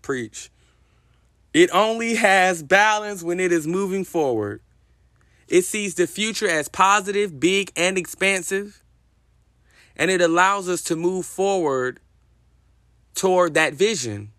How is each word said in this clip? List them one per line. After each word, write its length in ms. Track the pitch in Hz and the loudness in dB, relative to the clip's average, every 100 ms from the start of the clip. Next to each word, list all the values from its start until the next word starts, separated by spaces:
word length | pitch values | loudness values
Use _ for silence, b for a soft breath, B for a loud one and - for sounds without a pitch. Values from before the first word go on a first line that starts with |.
Preach. 480 | - 135 110 - - _ _ _ _ _ _ _ _ _ _ | -6 -8 -8 -14 -20 _ _ _ _ _ _ _ _ _ _
It 160 | - 175 | 4 4
only 440 | 180 220 226 226 226 | 4 2 0 -2 0
has 480 | 214 190 185 175 | 4 4 4 0
balance 580 | 143 196 214 214 208 202 | 2 4 4 2 -4 -8
when 180 | 170 175 | -6 -2
it 120 | 185 | 0
is 160 | 170 151 | 0 0
moving 360 | 180 196 190 | -4 -2 -4
forward. 580 | 180 170 143 117 104 107 _ _ _ _ _ _ _ _ _ | -4 -2 0 0 -4 -8 _ _ _ _ _ _ _ _ _
It 160 | 175 | 0
sees 320 | 185 208 202 - | 2 -4 -6 -2
the 120 | 170 | -2
future 400 | - 214 208 208 | -2 -4 -2 -2
as 200 | 160 147 | -2 -4
positive, 720 | - 190 202 196 202 208 143 | 2 4 4 0 -4 -4 0
big, 320 | 160 196 185 - | 0 0 -2 -2
and 220 | 175 190 | -2 -2
expansive. 840 | 156 - 190 190 170 196 208 - _ _ _ _ _ _ _ _ b b b - | -6 -2 0 0 -4 -6 -6 -16 _ _ _ _ _ _ _ _ b b b -4
And 160 | 165 | 0
it 100 | 185 | 2
allows 480 | 175 165 185 202 180 | 2 4 2 2 -4
us 120 | 175 | -6
to 120 | - 165 | -4 -4
move 300 | 175 185 175 | -2 -4 -8
forward 760 | - 196 196 156 131 127 127 _ _ _ _ _ _ _ _ _ _ _ - | -4 0 0 0 -2 -4 -8 _ _ _ _ _ _ _ _ _ _ _ -4
toward 380 | 190 185 175 156 | 0 2 4 2
that 180 | 156 | 0
vision. 580 | 139 208 202 120 101 104 | 2 0 0 -6 -10 -12